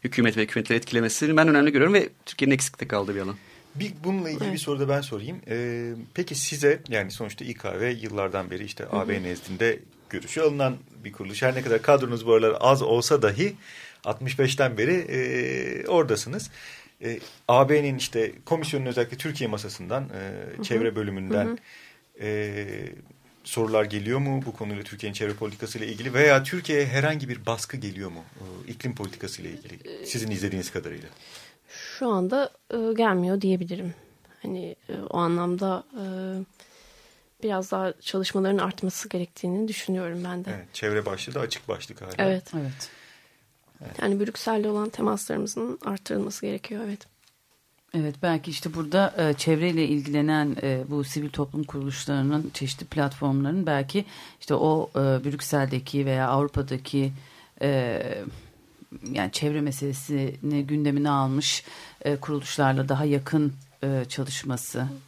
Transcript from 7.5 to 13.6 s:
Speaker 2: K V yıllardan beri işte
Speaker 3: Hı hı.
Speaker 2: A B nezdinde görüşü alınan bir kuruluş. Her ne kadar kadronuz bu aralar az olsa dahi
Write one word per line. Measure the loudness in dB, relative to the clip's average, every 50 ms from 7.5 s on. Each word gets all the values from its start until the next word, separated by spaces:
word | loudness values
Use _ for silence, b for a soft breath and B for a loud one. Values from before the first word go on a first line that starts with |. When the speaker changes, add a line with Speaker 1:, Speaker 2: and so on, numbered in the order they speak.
| -10
Speaker 2:
K | -6 -6 -6 -4 0
V | 0 -2
yıllardan | -2 -2 -6 -6 -2 -2 -2 0 0 -2 -4 -4
beri | -6 -8 -8
işte | -10 -10 -10 -8
Speaker 3:
Hı | -2
hı. | -2 -2
Speaker 2:
A | 0 0
B | -2 -2 -2
nezdinde | -4 -6 -6 -8 -10 -2 2 2 2 2 0 -4 -18 -20 -20 -18 -10
görüşü | -8 -8 -8 -6 -2 4
alınan | 4 4 4 4 2 2 2 -2 -10 -18 -20 -16 -14
bir | -14
kuruluş. | -10 -10 -10 -8 -4 2
Her | 2 2 2
ne | 2
kadar | 2 2 2 4
kadronuz | 8 8 8 8 8 2 -2 -2 4
bu | 6 8
aralar | 8 8 6 4 6
az | 8 8 8 8
olsa | 6 4 4 4 6 6 4 6
dahi | 6 6 4 4 0 0 -2 B